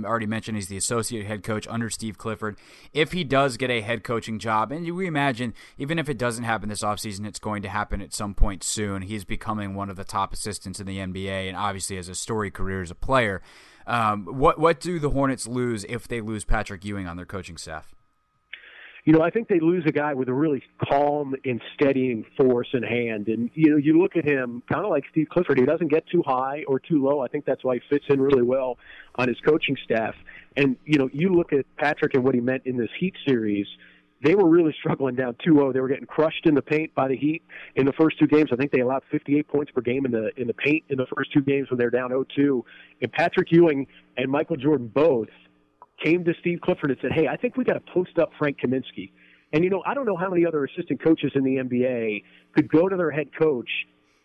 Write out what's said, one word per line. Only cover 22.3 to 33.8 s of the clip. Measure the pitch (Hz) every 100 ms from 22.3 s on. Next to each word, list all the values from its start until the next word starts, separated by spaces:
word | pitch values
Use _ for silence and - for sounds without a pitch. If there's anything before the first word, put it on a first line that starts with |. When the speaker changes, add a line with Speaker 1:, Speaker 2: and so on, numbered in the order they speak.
| -
Speaker 2:
force | 131 120 120
in | 131
hand. | 117 120 117 110 104
And, | 110 120 156
you | 156
know, | 151
you | 143 160
look | 190 175
at | 147
him, | 139 123 120 -
kinda | 147 208
like | 151 -
Steve | - 151
Clifford, | 175 180 131
he | 127
doesn't | 156 165
get | 156 -
too | 175
high | 143 131 131 147 156
or | 131
too | - 156
low. | 135 143
I | 123
think | 147 143
that's | 127
why | 127 123
he | -
fits | 143 -
in | 135
really | 135 139
well | 120 135 127 120 - - - -
on | 123
his | 117
coaching | - 160 - 131
staff. | - 113 110 - - - - -
And, | 139 123 -
you | 151
know, | 131
you | 143 190
look | 175 170
at | 143 - -
Patrick | 147 151 147
and | 139
what | 127 127
he |
meant | 120 131 131
in | 127
this | 110 -
Heat | 185 - -
series. | 123 110 101 98 -